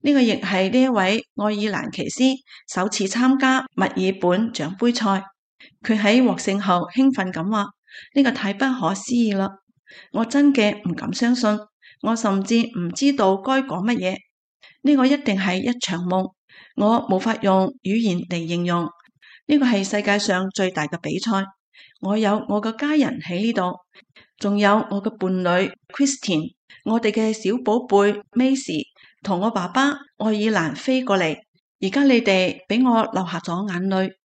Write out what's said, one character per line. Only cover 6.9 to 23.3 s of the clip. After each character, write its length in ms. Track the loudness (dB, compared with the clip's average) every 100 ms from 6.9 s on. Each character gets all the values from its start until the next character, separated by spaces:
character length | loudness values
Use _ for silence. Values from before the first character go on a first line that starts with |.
| 2
興 160 | 2
奮 180 | 2 -4
咁 200 | -4 -2
話： 140 | -2 -4 _ _ -20 -4 2
「呢 80 |
個 80 | 2
太 220 | 0 -4 -2
不 100 | -2
可 300 | 0 -2 -4
思 160 | -2
議 260 | 0 2 0
啦！ 100 | -2 -6 _ _ _ -20 -10
我 120 | -4 0
真 260 | 4 4
嘅 240 | 4 2 0 -6
唔 60 | -6
敢 180 | -6
相 200 | -2 0 2
信， 220 | 0 -2 -6 _ -20 -8
我 140 | -4 -2
甚 280 | 0 -2
至 120 | 2 0 0 -4
唔 120 | -6
知 200 | 0 0
道 240 | 2 2 2
該 240 | 0 -2
講 200 | -2 -4 -2
乜 100 | -2
嘢。 200 | -2 -6 _ _ _ _ -20 _
呢 140 | 2 4
個 100 | 4
一 100 | 2
定 200 | 0 -2
係 240 | 0 -2
一 180 | -2 -4
場 240 | -4 -4
夢， 260 | -2 -2 -2 _ _ -20 -14 -2
我 320 | 2 2 0
無 80 | 0
法 180 | 0 -2
用 260 | 2 2 2 -4
語 140 | -4 -2
言 200 | 0 -2 -4
嚟 160 | -6 -4
形 180 | -2 0
容。 220 | -2 -4 -10 _ _ -20 -20 0
呢 100 | 2
個 80 | 4
係 180 | 0
世 180 | 0 -2
界 180 | 0 0
上 280 | 0 -2 -2
最 200 | -2 -2
大 140 | -2 -6
嘅 120 | -6
比 180 | -6 -6
賽， 260 | -2 -2 -4 _ _ _ -20 _
我 160 | -4 0
有 160 | 0 0 -2
我 120 | -4
嘅 140 | -4 -4
家 200 | 0 2
人 240 | 0 -2
喺 160 | -6